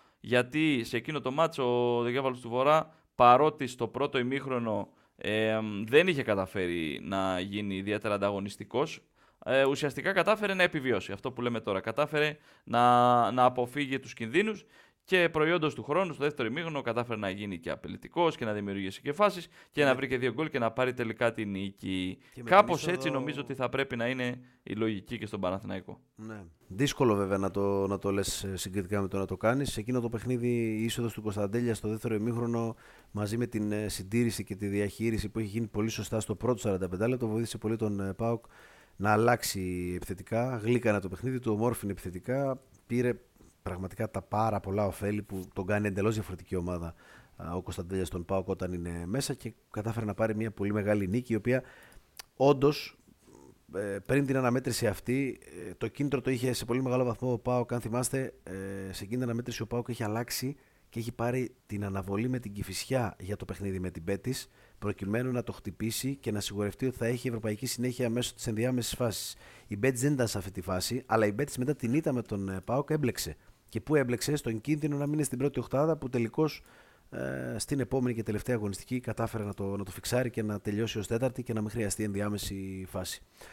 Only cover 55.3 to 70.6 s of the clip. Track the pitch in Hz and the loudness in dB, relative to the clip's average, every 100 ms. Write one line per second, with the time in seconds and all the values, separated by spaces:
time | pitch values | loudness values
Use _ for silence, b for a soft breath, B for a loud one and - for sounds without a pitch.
55.3 | - - 85 - 90 110 - 143 139 131 | -6 -14 -14 -12 -6 -6 -2 0 0 0
56.3 | 127 127 120 110 123 131 127 123 107 127 | 0 0 0 0 0 2 2 2 0 -2
57.3 | 120 - 123 117 120 113 120 123 139 131 | -2 0 0 0 -2 -2 -2 -2 -2 -4
58.3 | - - 95 95 98 95 95 101 123 123 | -8 -12 -10 -8 -8 -8 -10 -6 -2 0
59.3 | 117 120 117 110 120 120 120 110 107 120 | -2 -4 -6 -4 -4 -4 -4 -2 -2 -2
60.3 | - 127 - b b b 117 113 - 117 | -4 -4 -6 b b b -8 -6 -2 0
61.3 | 123 123 - - 104 101 98 92 98 127 | 0 -2 -8 -8 -4 -2 -4 -2 0 0
62.3 | 127 107 101 98 92 - 131 107 - 92 | 0 -4 -8 -6 -6 -2 0 0 -4 -8
63.3 | 104 92 92 98 95 90 85 82 98 123 | -8 -8 -6 -4 -4 -4 -6 -4 -2 -2
64.3 | 127 - b b b 101 101 98 110 127 | -6 -8 b b b -6 -4 -2 -2 0
65.3 | 123 107 - - 82 110 - 131 139 117 | -2 -4 -8 -10 -4 -4 -2 -4 -4 -4
66.3 | 104 - 101 101 - 131 120 117 123 131 | -4 -4 -2 -2 -2 -4 -2 -2 -2 -2
67.3 | 117 107 107 127 - 123 123 123 117 - | -2 -4 -4 -4 -2 -2 0 0 0 -2
68.3 | - - 107 123 123 113 - 120 95 - | -4 -4 0 2 0 -2 -2 -2 -2 -8
69.3 | - B B B 101 131 123 139 143 117 | -12 B B B 0 2 4 2 4 2
70.3 | 104 92 92 | 0 -6 -6